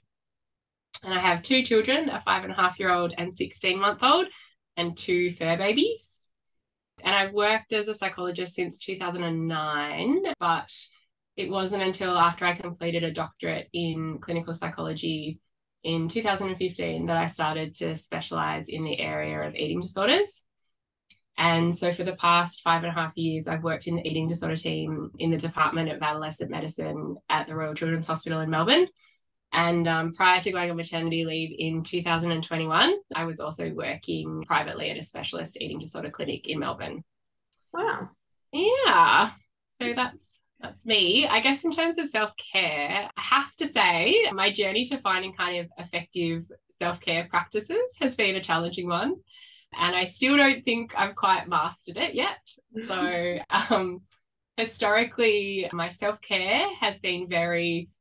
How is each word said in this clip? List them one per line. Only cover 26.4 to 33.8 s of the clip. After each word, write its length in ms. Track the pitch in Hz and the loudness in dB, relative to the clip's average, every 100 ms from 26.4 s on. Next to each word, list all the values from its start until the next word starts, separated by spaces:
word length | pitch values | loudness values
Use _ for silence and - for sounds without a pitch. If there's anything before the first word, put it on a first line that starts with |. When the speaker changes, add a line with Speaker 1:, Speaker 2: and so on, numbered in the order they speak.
| - | -6
Speaker 1:
Medicine 640 | 156 160 - 156 151 151 143 - | -6 -6 -6 -6 -6 -8 -8 -2
at 180 | 156 160 | -2 -2
the 80 | |
Royal 200 | 160 156 | -4 -6
Children's 340 | 147 165 165 165 | -2 0 0 -2
Hospital 320 | 160 165 160 | -4 -2 -2
in 100 | 156 | 0
Melbourne. 380 | 160 185 320 359 _ _ _ _ _ _ | 2 4 4 4 _ _ _ _ _ _
And, 340 | 165 170 170 165 | 2 2 4 2
um, 260 | 160 165 | 2 0
prior 260 | 165 185 180 | 4 4 4
to 100 | 185 | 2
going 180 | 180 175 | -2 -2
on 80 | 165 | -4
maternity 480 | 170 165 165 165 | -4 -2 0 0
leave 300 | 165 160 160 - | 0 -2 -4 -4
in 280 | 160 160 | -2 -2
two 180 | 165 175 | -2 -4
thousand 300 | 170 165 170 | 0 0 2
and 100 | 160 | -2
twenty-one, 500 | - 165 160 170 302 403 - | -2 -2 0 4 4 2 -2
I 80 | 160 | -4
was 160 | 165 160 | -4 -6
also 320 | 151 160 165 | -8 -6 -6
working 720 | 156 | -4